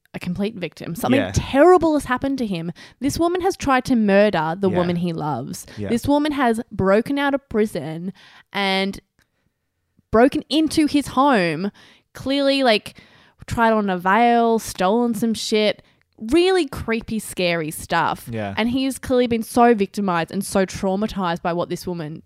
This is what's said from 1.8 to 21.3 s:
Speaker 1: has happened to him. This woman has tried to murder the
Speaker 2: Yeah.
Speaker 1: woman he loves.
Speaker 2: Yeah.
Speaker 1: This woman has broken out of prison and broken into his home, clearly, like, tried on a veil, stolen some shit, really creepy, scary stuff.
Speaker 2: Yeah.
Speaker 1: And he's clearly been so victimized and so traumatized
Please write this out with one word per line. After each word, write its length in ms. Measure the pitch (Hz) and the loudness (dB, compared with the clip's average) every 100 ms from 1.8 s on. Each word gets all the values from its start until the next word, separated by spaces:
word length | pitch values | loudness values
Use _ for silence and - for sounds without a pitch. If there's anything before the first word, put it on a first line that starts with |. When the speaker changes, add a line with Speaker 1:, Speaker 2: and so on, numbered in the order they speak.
| 320 | 4
Speaker 1:
has 120 | 302 - | 0 -2
happened 320 | 247 277 269 | -4 -4 -4
to 60 | 226 | -4
him. 260 | 170 165 - - _ | -4 -6 -10 -18 _
This 200 | 277 - | -6 0
woman 220 | 339 359 | 0 0
has 160 | 359 - | -2 -2
tried 280 | 277 262 254 | 0 0 2
to 100 | 247 | 2
murder 600 | 208 196 208 170 156 175 | 4 4 4 2 -4 -2
the 120 | 190 | 0
Speaker 2:
Yeah. 80 | 180 | 2
Speaker 1:
woman 180 | 175 175 | 0 0
he 160 | 175 | -2
loves. 520 | 160 151 123 139 - - - | -4 -4 -4 -6 -12 -14 -10
Speaker 2:
Yeah. 120 | 202 | -4
Speaker 1:
This 180 | 233 - | -2 2
woman 240 | 285 302 | 2 2
has 300 | 285 247 220 - | 0 0 0 -4
broken 480 | 196 190 202 233 285 | -2 4 4 2 -2
out 140 | 285 | 0
of 140 | 269 - | -2 -2
prison 640 | 220 214 175 165 160 180 - - - _ | -2 -2 -2 -8 -8 -10 -12 -20 -20 _
and 460 | 196 196 190 196 196 _ _ _ _ _ _ _ _ _ _ _ | -4 0 0 -2 -6 _ _ _ _ _ _ _ _ _ _ _
broken 320 | 220 262 302 - | 4 6 4 -2
into 360 | 285 311 - 302 | 0 0 2 2
his 200 | 294 - | 0 0
home, 640 | - 285 208 170 156 202 - - _ _ | 2 4 4 2 -2 -4 -8 -20 _ _
clearly, 500 | - 262 277 277 277 | -10 -4 0 2 2
like, 360 | 262 214 - - - _ _ _ - | 2 2 -2 -18 -20 _ _ _ -8
tried 260 | - 226 | 0 2
on 180 | 220 202 | 2 0
a 80 | 180 | -2
veil, 600 | 185 202 240 233 233 226 | 2 4 4 4 2 0
stolen 540 | - - 185 226 240 | -4 -2 0 2 0
some 200 | 214 233 | -2 -2
shit, 480 | 220 - 214 208 - _ _ _ _ | -2 -2 0 0 -2 _ _ _ _
really 500 | 220 320 359 381 285 | 0 2 4 2 0
creepy, 520 | - - 226 - 220 | -6 -4 -6 -4 -8
scary 500 | - - 180 170 156 | -6 -2 -2 0 -4
stuff. 560 | - - 170 135 - - | -8 -4 0 0 -2 -8
Speaker 2:
Yeah. 240 | 113 104 98 | -8 -6 -2
Speaker 1:
And 120 | 226 | -2
he's 280 | 262 269 247 | 0 -2 -4
clearly 300 | - 247 247 | -2 0 2
been 160 | 233 | -2
so 300 | 220 247 240 233 | -2 4 4 4
victimized 560 | 196 - 196 170 160 | 0 -2 -2 -2 -2
and 120 | 190 | -6
so 220 | 190 202 190 | -2 0 -2
traumatized 760 | - 196 190 220 196 180 | -2 -4 -2 -4 -4 -4